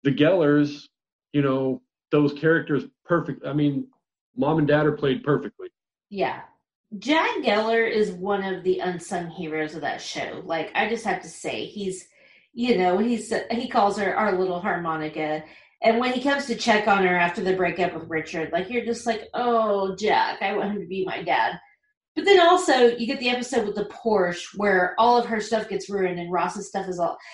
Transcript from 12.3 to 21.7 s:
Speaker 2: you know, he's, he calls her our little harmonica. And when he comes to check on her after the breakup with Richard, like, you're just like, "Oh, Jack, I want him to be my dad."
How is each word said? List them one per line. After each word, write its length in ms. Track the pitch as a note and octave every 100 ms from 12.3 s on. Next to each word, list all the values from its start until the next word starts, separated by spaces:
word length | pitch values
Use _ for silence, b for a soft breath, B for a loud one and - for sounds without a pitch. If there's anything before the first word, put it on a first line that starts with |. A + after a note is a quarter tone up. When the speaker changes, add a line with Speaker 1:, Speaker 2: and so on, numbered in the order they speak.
| b b
Speaker 2:
you 240 | A#3 B3 F#3+
know, 180 | F3+ F#3
he's, 360 | A#3 A3+ - - -
he 180 | A#3 -
calls 300 | B3 G3+ G#3
her 160 | F#3+ -
our 220 | G#3+ F#3
little 220 | F#3 F3
harmonica. 840 | G3 F3 E3 D#3 D#3 D#3 D#3 D#3 B B B B
And 160 | A3 A#3
when 140 | B3
he 100 | B3
comes 240 | C#4 C#4 -
to 80 |
check 320 | A#3 A#3 G#3+ G#3
on 180 | G3
her 120 | F#3 F3+
after 260 | F3 F#3+
the 140 | F#3 F#3
breakup 360 | F3 E3+ F3
with 160 | D#3+ -
Richard, 440 | D#3+ D3+ E3+ D3+
like, 180 | - -
you're 140 | A#3+
just 200 | A3 A3+
like, 200 | A#3 G#3+ -
"Oh, 640 | - A#3+ A#3 A3 G3+ G3 F#3
Jack, 440 | G3+ - - -
I 120 | G3 G#3
want 160 | G3+
him 80 | G#3
to 60 | E3+
be 180 | F#3+
my 180 | - A3
dad." 340 | - B3+ A3+ - b